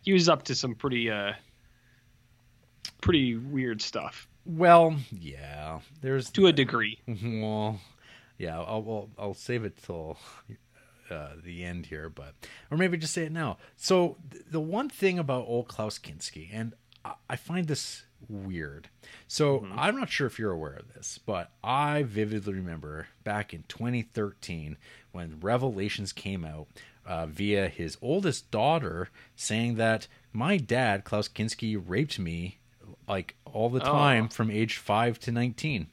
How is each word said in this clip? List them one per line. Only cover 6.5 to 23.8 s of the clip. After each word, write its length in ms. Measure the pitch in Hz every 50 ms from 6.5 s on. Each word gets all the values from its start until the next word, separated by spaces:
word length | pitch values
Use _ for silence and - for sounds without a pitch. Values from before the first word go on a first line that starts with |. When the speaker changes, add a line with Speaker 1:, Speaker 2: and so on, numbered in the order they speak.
Speaker 1:
degree. 480 | 156 143 131 113 120 117 110 107 110 - _
Speaker 2:
Well, 720 | - 113 95 110 120 113 110 107 107 107 107 107 107 107 98 - - - _ - - - - - _ _
yeah, 200 | - 90 82 80 82
I'll, 260 | 87 - 110 110 107 110
I'll, 200 | 110 104 101 110 -
I'll 160 | - 101 101 92
save 300 | - - - 123 117 107
it 140 | 98 -
till, 400 | - - - 90 82 78 78 85 - - - - - - - - - _ _ _ - _ _ _ _ _ -
uh, 240 | 90 78 73 71 73 82
the 220 | 82 87 87 85 87
end 220 | 87 87 87 85
here, 240 | - 80 76 76 80
but, 240 | 76 - 69 71 - _ - - - - - -
or 60 | 143
maybe 200 | 160 185 185 175
just 160 | 165 160 151 -
say 100 | 175 160
it 80 | 156
now. 260 | 160 165 156 120 90 - - - _
So 400 | - - - 190 180 175 160 - - - -
th-, 120 | - - - -
the 100 | 151 160
one 300 | 156 160 180 220 277 277
thing 280 | - - 196 190 180 180
about 260 | 156 139 143 131 113
old 200 | 113 120 120 120 -
Klaus 280 | - - 107 107 - -
Kinski, 500 | - - 76 78 - - - - 80 85
and 220 | 107 110 117 120 - _ _ _ - - _
I, 80 | - - _ _ -
I 60 | 123
find 300 | 127 - - 170 185 175
this 360 | 156 147 - - - - - - _ _ _ -
weird. 600 | - 107 98 95 98 92 82 78 71 69 78 - - _ _ - - - - -
So 320 | _ - - 156 143 139 127
Speaker 1:
Mm-hmm. 200 | 104 95 95 110
Speaker 2:
I'm 160 | 143 190 233
not 120 | 269 247 -
sure 180 | - - 143
if 100 | 117 - -
you're 120 | 110 104
aware 240 | 90 80 78 73 69
of 180 | 69 - - -
this, 260 | - - - - - _
but 260 | - - 90 85 - _ _ -
I 400 | 110 127 139 147 147 147 147 147
vividly 500 | 117 101 107 110 107 110 107 98 104 98
remember 540 | 95 92 87 82 80 76 76 76 78 87 - _ _ _
back 300 | 107 104 104 104 - -
in 100 | 82 -
twenty 340 | _ - -